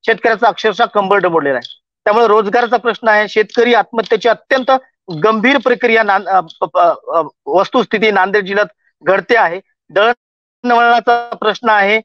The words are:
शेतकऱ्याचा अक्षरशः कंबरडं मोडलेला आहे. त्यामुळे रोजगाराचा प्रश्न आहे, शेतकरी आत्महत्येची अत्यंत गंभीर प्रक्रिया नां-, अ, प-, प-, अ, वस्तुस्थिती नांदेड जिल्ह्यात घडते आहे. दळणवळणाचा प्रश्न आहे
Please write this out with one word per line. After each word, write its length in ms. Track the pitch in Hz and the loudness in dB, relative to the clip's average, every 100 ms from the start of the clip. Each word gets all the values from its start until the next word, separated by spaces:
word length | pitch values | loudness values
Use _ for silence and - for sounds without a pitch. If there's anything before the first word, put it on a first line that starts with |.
| - | -2
शेतकऱ्याचा 420 | 226 233 208 226 | -2 0 0 0
अक्षरशः 360 | 190 - 185 | 0 -4 -2
कंबरडं 460 | 233 208 190 202 180 | -2 0 0 0 2
मोडलेला 280 | 165 143 127 | 0 -2 -4
आहे. 220 | - - _ _ | -6 -20 _ _
त्यामुळे 220 | - 214 226 | -2 2 2
रोजगाराचा 500 | 214 202 226 240 233 | 2 2 -2 0 -2
प्रश्न 320 | 240 202 226 | -2 -4 0
आहे, 200 | 214 208 | 0 0
शेतकरी 460 | - 202 - 233 | -2 -2 0 2
आत्महत्येची 540 | 233 202 233 202 220 233 | 2 0 -4 -2 -2 0
अत्यंत 420 | 214 _ 269 254 262 _ _ - 160 | -2 _ -2 0 -2 _ _ -14 -4
गंभीर 340 | 208 220 214 277 | -2 0 0 0
प्रक्रिया 440 | 247 247 247 226 | 0 -2 0 0
नां-, 260 | 208 196 185 | 2 -2 0
अ, 120 | 190 165 - | -2 -2 -8
प-, 40 | |
प-, 460 | 185 180 175 151 - 156 | -6 0 0 0 -4 -4
अ, 60 | 151 _ - | -4 _ -2
वस्तुस्थिती 640 | 165 190 262 208 214 220 | -2 0 -2 -2 -2 0
नांदेड 360 | 202 185 202 190 | 0 0 -2 -2
जिल्ह्यात 200 | 202 208 _ _ _ | -2 -4 _ _ _
घडते 340 | - 190 180 233 | -2 -2 0 0
आहे. 240 | 180 175 _ _ _ | 0 -2 _ _ _
दळणवळणाचा 1400 | 170 220 240 _ _ _ _ 247 233 240 240 233 240 240 226 | 0 0 -2 _ _ _ _ -2 2 2 2 2 -2 -2 -6
प्रश्न 300 | 214 202 233 | -4 -4 0
आहे 300 | 214 196 220 | 0 2 -2